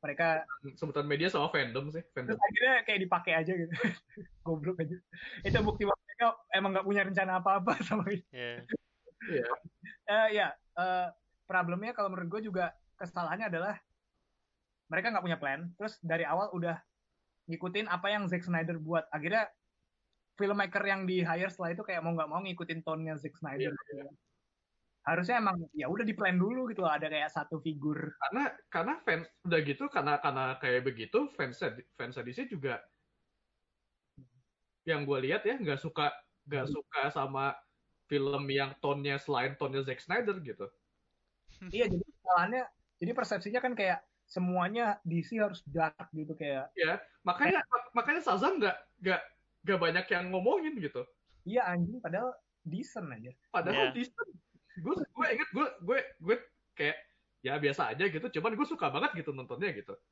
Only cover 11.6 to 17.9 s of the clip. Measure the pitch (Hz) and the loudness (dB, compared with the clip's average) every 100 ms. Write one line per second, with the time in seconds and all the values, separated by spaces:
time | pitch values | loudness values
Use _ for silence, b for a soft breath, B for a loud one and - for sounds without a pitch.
11.6 | 175 180 214 240 202 185 175 202 220 185 | 2 0 -2 -2 -2 -2 -4 -4 -4 0
12.6 | 175 - _ _ 175 175 165 180 220 165 | -2 -4 _ _ -8 -4 -2 -2 -2 -2
13.6 | 185 190 _ _ _ _ _ _ _ _ | -2 -4 _ _ _ _ _ _ _ _
14.6 | _ _ _ 165 220 214 180 165 143 139 | _ _ _ -2 0 0 0 -2 0 -4
15.6 | 175 175 214 - 165 165 156 165 208 185 | -6 -6 -8 -6 -2 0 2 0 0 -2
16.6 | 170 165 _ _ _ _ _ _ - 165 | -2 -4 _ _ _ _ _ _ -10 -6
17.6 | 180 185 214 | -4 -4 -2